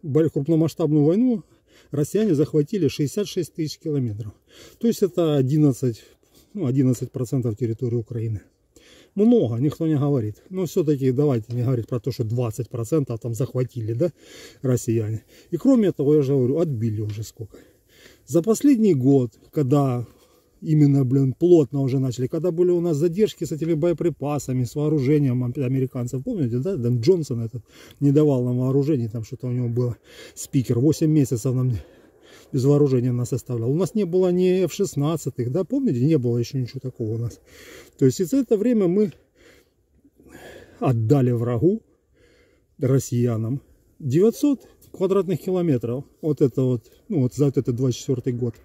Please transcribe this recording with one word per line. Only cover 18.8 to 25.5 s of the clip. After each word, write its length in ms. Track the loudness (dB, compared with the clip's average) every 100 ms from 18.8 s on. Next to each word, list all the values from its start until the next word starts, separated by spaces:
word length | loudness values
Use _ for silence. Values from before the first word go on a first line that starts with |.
| 4 4
год, 380 | 4 4 2 _ _
когда 560 | -4 2 2 2 -2 -6 _ _ _ _ _
именно, 440 | 0 4 6 4 2
блин, 280 | 2 0
плотно 480 | 0 4 6 4 0
уже 180 | -2 -2
начали, 260 | -2 -4 -4
когда 240 | -2 -4
были 220 | 0 0
у 100 | 2
нас 160 | 0 0
задержки 460 | -2 0 -2 -2
с 80 | -8
этими 240 | -6 -2 0
боеприпасами, 880 | 0 0 -2 -4 -6 -6 -4 -4
с 100 | -4
вооружением 680 | -2 0 0 2 2 2 0
ам-, 100 | -2